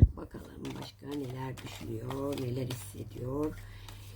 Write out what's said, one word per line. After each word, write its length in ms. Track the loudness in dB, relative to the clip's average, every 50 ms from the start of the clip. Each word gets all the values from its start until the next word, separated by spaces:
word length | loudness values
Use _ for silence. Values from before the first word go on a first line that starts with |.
| 10 10 10
Bakalım 460 | 6 -8 -8 -8 -10 -10 -10 -10 -8 -6 -6 -6 -6
başka 380 | -8 -10 -12 -12 -8 -6 -4 -2
neler 360 | -2 -2 -4 -4 -4 -4 -6 -6 -8
düşünüyor, 680 | -10 -8 -8 -6 -6 -4 -4 -4 -4 -2 -2 0 0 0 0
neler 260 | 0 0 0 0 0
hissediyor. 920 | -2 -2 -4 -6 -8 -10 -10 -10 -8 -8 -6 -4 -2 0 0 0 0 -2 -4 -8 -12 -12 -12 -12 -12 -12 -12 -12 -12 -12